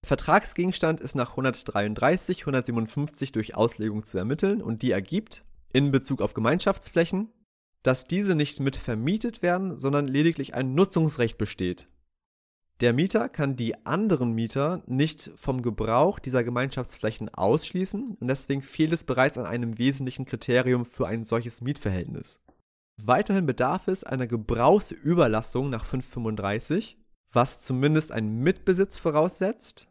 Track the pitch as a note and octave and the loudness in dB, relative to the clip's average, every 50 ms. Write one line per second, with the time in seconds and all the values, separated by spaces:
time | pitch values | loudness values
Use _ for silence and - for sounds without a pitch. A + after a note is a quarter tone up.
0 | - - C#3 - - - D#3 G3+ - - - - F3 F#3 F3+ - - D#3+ D#3+ D#3 | 0 0 -2 0 2 4 4 4 4 2 -4 -2 0 0 0 2 2 0 0 0
1 | - C3+ - C#3+ B2 - - - C3 C3 A#2+ - - - - G#2 G2+ G#2+ G#2+ G#2 | -4 -4 -2 -2 -2 -2 -2 0 0 0 0 0 -6 -4 -2 0 0 0 -2 2
2 | - C3+ E3+ F#3 - - F3+ - - - C3+ C3 B2 - A#2 A#2 A2+ A2 - C#3+ | 2 2 2 2 0 -4 -6 -4 -4 0 0 0 0 0 -2 -2 -2 -2 -2 -4
3 | C#3+ D3 - - C#3 C3+ - A2+ G#2+ - - - A2 A#2 - - G#2+ A2 G#2 G#2+ | -4 -4 -4 -8 -8 -4 -2 -4 -4 -4 0 2 2 2 2 -2 -4 -4 -4 -4
4 | G#2+ - - F#2+ F2+ A2 C#3+ D#3 - F#3+ G3+ A#3 - - A2+ G#2+ - B2 G2 F#2+ | -6 -4 -4 -4 -2 -2 -2 0 0 0 0 0 -2 -4 -6 -2 0 0 0 0
5 | G2 - D#3 G3 A3 - - - - - - - - - - B2+ C#3+ C#3+ C3+ C3+ | 0 -2 -4 -4 -4 -6 -16 -18 -18 -20 -20 -20 -20 0 2 2 2 4 2 2
6 | - - C#3 - G2 G#2+ - - A2 A2+ C#3+ F3+ - G3+ F#3+ - - - - E3+ | 2 0 -2 -2 -2 -2 -2 0 0 2 0 2 2 0 -2 -2 -6 -2 2 2
7 | E3+ - - F#3 G#3+ A3 _ _ _ _ _ _ _ _ _ _ _ C3 B2+ - | 2 2 0 -4 -4 -4 _ _ _ _ _ _ _ _ _ _ _ 0 0 0
8 | - _ E3 F#3 G3+ G3 F3+ D3+ D3 C#3 - - C#3 C#3 C3 - - - A#2+ G#2+ | 0 _ -2 -2 2 2 2 2 2 0 -2 -2 -2 -2 -2 -2 -4 -4 -4 -2
9 | A2+ D3 G3 A3 - A#3 A3+ - - F3 F3 F3+ F#3+ F#3+ A#2+ A#2 C3 C#3 C#3+ D3 | 0 -2 -2 0 -2 -6 -6 -2 0 0 0 0 -2 -6 -6 -2 -2 0 2 2
10 | D3 C3+ C3 C#3 D3+ E3 D#3+ - C3+ - - - C3 C3 C3 D3+ G3 G3 - E3+ | 0 2 2 4 4 4 2 0 -6 -6 -4 -4 -2 0 4 2 2 4 4 2
11 | D#3+ D#3 - - A#2+ A2+ - - G#2+ G#2 - - F#2 F2+ F2+ - - _ _ _ | 2 2 2 0 0 0 0 -4 -6 -6 -4 -4 -2 -4 -4 -6 -10 _ _ _
12 | _ _ _ _ _ _ _ _ _ _ _ _ _ _ _ _ A#2+ A#2+ A#2 C3 | _ _ _ _ _ _ _ _ _ _ _ _ _ _ _ _ 2 4 4 4
13 | E3+ F#3+ - A3 - - - - D3 C#3 C3+ B2 A#2+ A2+ - - _ - D3+ F3+ | 2 2 2 0 0 0 -4 -2 -2 -2 -2 -2 -4 -4 -4 -6 _ -2 -2 0
14 | G#3+ A3 F3+ C#3+ B2+ A#2+ A2+ A2+ A#2 A2 - C3+ C#3 D#3 F3+ F3+ - - B2 C3 | 2 2 2 2 2 0 0 0 -2 -2 0 0 0 0 -2 -4 -6 -4 0 0
15 | D3 D#3+ D#3 - - - - - - - C3+ B2+ A#2 A#2 G#2+ - A2 A2 A2+ B2 | 0 0 0 -8 -12 -14 -14 -8 -4 -2 -2 0 0 -2 -2 -2 -2 2 4 4
16 | D3+ F#3 G3+ - - C3+ B2+ B2+ A#2+ A#2+ B2 A#2+ C3 C3+ - - B2 - - - | 4 4 2 -2 -6 0 0 0 0 0 -2 -2 -2 -2 -4 -6 -6 -8 -8 -4
17 | - A2 A2 - A2+ - - - F#2 G2+ A#2+ D3+ - - - F3+ F#3+ F#3 - G3+ | -4 -4 -4 -4 -10 -10 -4 0 4 4 4 4 2 -2 -4 -4 -4 -2 -4 -6
18 | C4+ B3+ G#3 - C3 B2 C3 C3+ - - C#3 C#3 C3+ - - - D#3 D#3+ E3 D#3+ | -6 -8 -10 -6 -2 -2 -2 -2 0 -2 -4 -4 -4 -8 0 0 2 2 2 -2
19 | - - C3 B2 C3 C#3+ - B2+ A#2 E2 G#2+ A#2+ A#2+ A#2 A2+ G#2+ A#2+ C3+ C#3 C3+ | -2 -2 2 4 4 2 2 -2 -6 -4 -4 -4 -4 -4 -2 0 0 0 0 0
20 | C3+ B2+ - - C3 - - A#2 - - A#2+ B2 B2+ B2+ B2+ B2 A#2+ - - - | -4 -6 -6 -8 -8 -8 -8 -8 0 4 4 4 6 4 2 2 0 -4 -4 -4
21 | B2 F2 G#2+ A2+ A2+ - A2+ A#2 A2+ A#2+ - - A#2+ B2+ D3 - - G#2 F#2 F#2 | -2 -2 -2 -4 -2 0 -2 -2 -2 -4 -10 -8 -6 -6 -6 -2 -2 -2 -2 -2
22 | F2 - - - - - - _ _ _ _ _ _ _ _ _ _ _ _ - | -4 -6 -8 -10 -10 -12 -16 _ _ _ _ _ _ _ _ _ _ _ _ -10
23 | G#2+ G#2+ B2+ D#3 G#3 - G3+ G3 F3+ C#3+ A#2 - B2 C3 D#3 F#3 - - F#3 - | 2 2 2 2 4 2 0 0 2 0 0 0 0 0 0 -2 -2 -2 -4 -4
24 | - - - C3 B2+ A2+ A#2 A2+ G#2+ - A#2+ A2+ A#2+ C#3 F#3 G#3+ - - - - | -4 -6 -4 -4 -4 -2 -4 -4 -2 -2 0 4 6 6 6 6 4 0 -8 -4
25 | - C#3+ F3 F3 D#3 A#2+ G#2+ A2 G#2+ - - B2 C3+ C#3+ C3 A2 - - - C3 | 0 0 4 4 4 4 4 0 -2 -2 -2 -2 -2 -2 -4 -4 -4 -4 -4 -6
26 | B2+ - - B2 A#2 A2+ A2 G#2+ G2+ G2 G#2 A2 - - D3 F#3+ A3+ - - _ | -6 -6 -8 -4 -4 -4 -4 -2 -2 -2 -2 -2 -2 -2 -2 -2 -2 -4 -14 _
27 | _ _ _ _ _ _ - A#2+ B2 C3+ - - - - C3 B2+ C3+ D#3 D#3 D#3 | _ _ _ _ _ _ 2 2 2 2 0 -6 -4 -2 0 2 4 4 4 4
28 | D3+ - - A#2 A2 G#2+ A2 A2+ C3 D#3+ F#3+ - - - F#3 F3+ G3 G3 - - | 2 0 -4 -4 -2 -2 -2 0 0 0 0 0 2 0 2 2 2 -2 -2 -4
29 | - E3+ D3 D3+ D#3 F3+ - - F#3 G3 A#3+ _ - - - - - _ | -2 0 2 4 2 2 0 -2 -2 -2 -2 _ -10 -14 -14 -14 -18 _